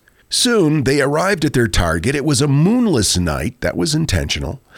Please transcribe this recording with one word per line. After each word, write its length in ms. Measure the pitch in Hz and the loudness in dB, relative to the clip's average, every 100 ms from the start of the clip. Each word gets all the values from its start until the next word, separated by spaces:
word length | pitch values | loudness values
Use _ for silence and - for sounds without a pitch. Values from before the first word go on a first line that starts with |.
| _ _ _ | _ _ _
Soon, 560 | - 247 226 156 156 | -2 0 2 2 2
they 160 | 127 143 | 2 2
arrived 440 | 135 151 185 196 | 2 0 0 0
at 80 | 147 | 0
their 140 | 127 117 | 0 0
target. 460 | - 87 82 95 | 2 0 0 -2
It 100 | 147 | -2
was 180 | 143 127 | 0 0
a 60 | 147 | 2
moonless 680 | 139 170 247 233 131 98 90 | 2 2 2 2 0 0 0
night. 420 | 87 69 78 - | -2 -2 -6 -6
That 140 | - - | -6 -2
was 160 | 87 | -2
intentional. 640 | 151 160 85 71 - 71 135 _ | -2 -2 -2 -2 -6 -8 -10 _